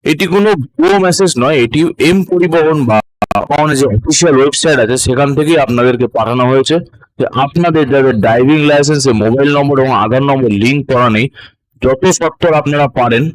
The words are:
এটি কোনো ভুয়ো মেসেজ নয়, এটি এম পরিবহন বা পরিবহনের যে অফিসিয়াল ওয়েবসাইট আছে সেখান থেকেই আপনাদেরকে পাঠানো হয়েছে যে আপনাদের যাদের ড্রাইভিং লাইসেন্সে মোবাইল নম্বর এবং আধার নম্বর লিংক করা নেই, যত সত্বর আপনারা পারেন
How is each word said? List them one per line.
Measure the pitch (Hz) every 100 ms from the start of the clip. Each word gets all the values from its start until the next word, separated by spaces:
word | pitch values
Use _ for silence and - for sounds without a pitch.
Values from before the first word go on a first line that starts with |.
| 143
এটি | 156 185
কোনো | 190 214 185 120 -
ভুয়ো | 339 392 370
মেসেজ | 170 185 123
নয়, | 127 151
এটি | 117 143 165 - -
এম | 190 175
পরিবহন | 180 175 165 156 156 120
বা | 107 - _ -
পরিবহনের | 101 - 143 151 139
যে | - -
অফিসিয়াল | - - 170 135
ওয়েবসাইট | 143 - 160 139
আছে | 110 127 131
সেখান | 127 143 139
থেকেই | 151 165 131
আপনাদেরকে | 120 123 123 123 117
পাঠানো | 110 123 127
হয়েছে | 135 135 160 - _ - -
যে | 190 120
আপনাদের | 143 170 175 160 135
যাদের | 139 135 113
ড্রাইভিং | 110 117 131 156 147
লাইসেন্সে | 147 143 151 135 107
মোবাইল | 107 127 143 143
নম্বর | 143 139
এবং | 131 117
আধার | 107 131 143
নম্বর | 139 123 101
লিংক | 117 143 135
করা | 127 123 107
নেই, | 131 - - _ _ _
যত | 127 135 190 -
সত্বর | 165 - 170 151
আপনারা | 143 147 143 127
পারেন | 120 117 156